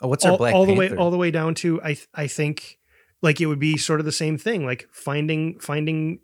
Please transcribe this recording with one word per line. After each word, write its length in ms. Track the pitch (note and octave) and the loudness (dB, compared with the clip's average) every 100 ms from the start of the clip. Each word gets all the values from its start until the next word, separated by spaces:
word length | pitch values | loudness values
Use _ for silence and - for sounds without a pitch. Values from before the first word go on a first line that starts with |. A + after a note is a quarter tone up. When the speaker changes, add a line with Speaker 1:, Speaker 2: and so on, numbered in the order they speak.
Speaker 1:
Oh, 80 | B2+ | -2
what's 140 | C#3 F3+ | 4 4
her 60 | |
Speaker 2:
all, 60 | F#3 | 4
Speaker 1:
Black 160 | A#2+ | 4
Speaker 2:
all 120 | F#3+ F#3+ | 4 4
the 80 | |
way, 160 | F#3+ F#3+ | 2 0
Speaker 1:
Panther? 120 | F#3+ | 0
Speaker 2:
all 80 | F3 | 0
the 80 | F3+ | 2
way 140 | E3+ | 0
down 240 | D#3+ D#3+ D#3+ | 0 -2 -2
to, 260 | F3 D#3+ | -2 -2
I 120 | D#3+ | -2
th-, 140 | D3 - | -6 -8
I 140 | - D3 | -8 -6
think, 520 | - D3+ D3+ - - _ _ _ - | -2 -4 -4 -12 -20 _ _ _ 0
like, 180 | E3 D3 | 2 2
it 60 | D#3 | 2
would 140 | C#3+ | 0
be 180 | D#3 D3 | 2 0
sort 240 | - D#3 | 0 -2
of 40 | D3+ | -2
the 60 | |
same 260 | - D#3+ D#3 | -2 -2 -2
thing, 280 | A3 G#3 C3 | -2 -2 -2
like, 240 | B2 - | -6 -8
finding, 640 | - C#3+ D3 D#3 D#3 D#3+ - | -10 -4 -2 0 -2 -2 -6
finding 600 | - D3 D#3 D#3+ D#3 F3 | -6 -4 -2 -2 -4 -6